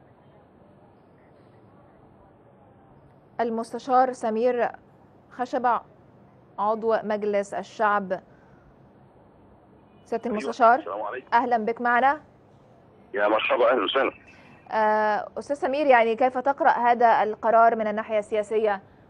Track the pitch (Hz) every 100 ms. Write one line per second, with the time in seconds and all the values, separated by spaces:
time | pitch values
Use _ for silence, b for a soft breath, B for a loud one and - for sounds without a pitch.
0 | - _ - - _ - - - - -
1 | _ _ _ _ - - - 143 139 -
2 | 147 - 151 - - - - - - -
3 | - - - - 233 226 226 233 269 254
4 | 254 254 233 220 247 247 214 - - _
5 | _ _ _ - 247 269 247 220 - -
6 | - - - - _ - 208 220 226 220
7 | 208 214 208 202 196 - 190 - 214 208
8 | 185 180 - b b b b _ - _
9 | - - - _ - - _ - _ -
10 | - 233 233 208 254 226 226 247 214 202
11 | 208 240 - 233 247 240 214 233 240 240
12 | 262 302 - _ _ _ _ - _ -
13 | - 101 104 110 - 123 120 123 92 135
14 | 117 - - B B B - 220 214 214
15 | 214 208 - - - 285 311 277 294 240
16 | 226 220 254 254 262 277 285 - 240 240
17 | 233 165 208 214 226 226 233 226 214 214
18 | 220 220 202 214 208 220 214 196 - b
19 | b